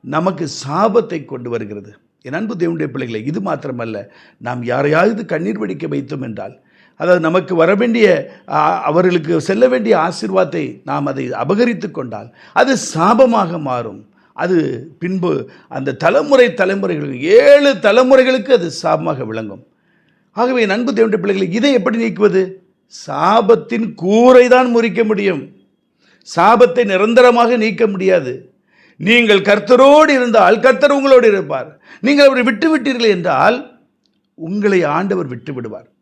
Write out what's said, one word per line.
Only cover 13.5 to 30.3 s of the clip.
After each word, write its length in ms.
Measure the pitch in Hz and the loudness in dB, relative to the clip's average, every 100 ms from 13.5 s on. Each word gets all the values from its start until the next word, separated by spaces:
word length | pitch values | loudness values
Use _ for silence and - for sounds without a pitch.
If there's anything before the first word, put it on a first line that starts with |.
| 170 | -6
மாறும். 400 | 139 123 113 101 107 _ _ | -6 -6 -8 -14 -20 _ _
அது 560 | - 175 180 147 123 151 _ | -8 -2 0 0 -6 -12 _
பின்பு 520 | 175 190 175 143 - - _ | -8 -4 -4 -4 -8 -18 _
அந்த 240 | 135 135 | -8 -8
தலைமுறை, 540 | 131 156 247 294 269 240 | -2 0 0 2 4 4
தலைமுறைகளுக்கு, 720 | 165 185 196 190 160 143 127 | 2 -2 -2 -4 -6 -8 -8
ஏழு 500 | 151 220 285 285 285 | 2 4 8 6 6
தலைமுறைகளுக்கு 800 | 220 220 220 254 262 262 262 214 | 2 2 2 4 4 4 0 2
அது 180 | 240 170 - | 0 0 -6
சாபமாக 440 | 160 160 160 139 113 | -2 -2 -2 -6 -8
விளங்கும். 360 | 113 110 98 _ _ _ _ _ _ _ - | -8 -10 -14 _ _ _ _ _ _ _ -4
ஆகவே 260 | 247 254 | -2 0
என் 80 | 214 | 0
அன்பு 220 | 202 247 | -2 -4
தேவனுடைய 280 | 220 226 202 | 0 0 0
பிள்ளைகளை, 320 | 196 190 190 | -2 -4 -2
இதை 200 | 196 277 | -2 0
எப்படி 260 | 254 196 226 | 0 0 -4
நீக்குவது? 440 | 226 170 208 185 190 190 _ _ _ - - | -4 0 0 0 -4 -8 _ _ _ -20 -12
சாபத்தின் 880 | 143 170 220 208 220 151 233 220 | -2 0 2 4 2 0 -6 -6
கூரை 540 | - 170 214 247 254 247 | -6 0 4 6 6 6
தான் 280 | 254 254 233 | 4 4 0
முறிக்க 280 | 226 185 | -2 -2
முடியும். 380 | 220 202 202 160 127 _ _ _ _ _ _ _ - - | -2 0 -2 -4 -10 _ _ _ _ _ _ _ -8 2
சாபத்தை 480 | 185 226 247 - | 4 6 4 2
நிரந்தரமாக 720 | 220 185 214 233 247 233 240 240 | -2 0 2 6 6 4 2 0
நீக்க 300 | 220 180 226 | -2 -2 -4
முடியாது. 640 | 196 185 180 127 120 - _ _ _ _ _ | -2 0 0 -2 -12 -16 _ _ _ _ _
நீங்கள் 440 | 165 240 226 202 | 0 2 4 2
கர்த்தரோடு 680 | 202 208 208 247 269 294 311 | 2 0 4 6 8 6 6
இருந்தால் 500 | 269 247 | 2 2